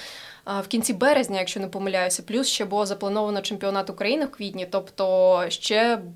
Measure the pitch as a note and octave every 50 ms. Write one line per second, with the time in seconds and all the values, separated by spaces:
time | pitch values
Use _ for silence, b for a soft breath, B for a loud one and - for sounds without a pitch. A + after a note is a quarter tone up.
0 | B B B B B B B B B F#3+ G3+ G3 F#3+ - - A3+ A3 - A3 F3+
1 | B3+ C#4 D4 C4+ B3 F#3+ G3 F#3+ F#3 - - G#3 F#3+ F3+ - G3 G3 F#3+ F#3+ F#3
2 | F3+ F#3 - - - - G#3+ B3+ C4 - - - G#3 F3+ G3 G#3 G#3 G3 G3+ G3
3 | G3 G3 G3+ G#3+ G#3+ G#3 G#3 G3 G3 - G#3+ G3 G3+ G3 G3 G3 F#3+ G3+ F#3+ -
4 | G3+ G#3+ C4+ D#4+ C#4+ C#4 - - G3+ G3 G3+ C#4 C#4 C#4 - G3 F#3+ - - -
5 | D4 C#4 C#4 C#4 F#3 C#4 F#3 F3 F3+ - - - - - G#3+ G#3+ A#3 A#3+ A#3 G3+
6 | F3+ F3 E3+